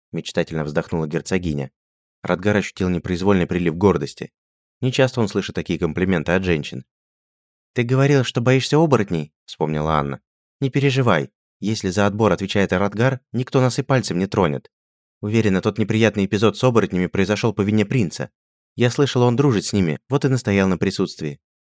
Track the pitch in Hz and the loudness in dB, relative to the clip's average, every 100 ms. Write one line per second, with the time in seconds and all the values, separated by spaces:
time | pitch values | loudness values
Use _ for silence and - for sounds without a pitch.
0 | _ 85 - - 82 80 76 76 - 85 | _ -10 -6 -4 -4 -4 -4 -4 -4 -4
1 | 78 80 - 95 87 71 67 _ _ _ | -4 -6 -4 -4 -2 -6 -8 _ _ _
2 | _ _ - 87 101 104 95 - 92 87 | _ _ -4 -2 0 0 -2 -4 -2 -2
3 | - 87 95 98 85 87 85 82 101 80 | -2 -2 2 2 2 0 -2 2 2 2
4 | 71 - - _ _ _ _ _ 127 127 | -2 -10 -16 _ _ _ _ _ -4 0
5 | 131 - 104 101 - - 82 80 85 78 | 0 0 -2 -2 -4 -6 -4 -2 -2 -2
6 | 92 87 78 90 92 80 71 65 - _ | 0 0 0 0 0 -2 -4 -12 -16 _
7 | _ _ _ _ _ _ _ - 120 131 | _ _ _ _ _ _ _ -6 -2 2
8 | 139 143 117 - 120 131 - 147 165 123 | 4 4 2 0 2 2 2 2 4 2
9 | 101 85 76 _ - - 76 78 78 78 | 2 -4 -4 _ -16 -6 -2 -2 0 0
10 | 71 65 _ _ _ - 135 127 139 131 | -2 -6 _ _ _ -6 -4 0 0 2
11 | 120 85 65 _ _ _ 95 110 95 92 | 2 2 0 _ _ _ -6 -4 -2 0
12 | 101 104 107 87 95 107 95 92 101 101 | 0 2 2 2 0 0 0 0 0 0
13 | 127 131 _ 117 127 135 127 135 131 131 | -2 -2 _ -8 -2 0 0 0 0 0
14 | 101 87 98 107 85 69 - _ _ _ | 0 -2 -2 0 0 0 -8 _ _ _
15 | _ _ 104 110 104 95 107 101 101 107 | _ _ -2 0 2 2 0 -2 0 2
16 | 110 101 95 104 107 98 127 113 95 90 | 2 2 0 2 0 2 2 2 2 0
17 | 90 95 95 104 113 104 101 107 104 127 | -2 0 0 0 -2 0 0 2 0 0
18 | 113 - 65 _ _ _ _ - 120 135 | -2 -4 -12 _ _ _ _ -2 0 2
19 | 135 131 123 120 143 104 - 104 87 71 | 0 2 2 2 2 2 0 0 0 -2
20 | - 139 139 127 - 98 95 87 95 92 | -4 -2 0 0 0 2 2 0 -2 -2
21 | 92 - 76 71 _ _ | -4 -6 -10 -10 _ _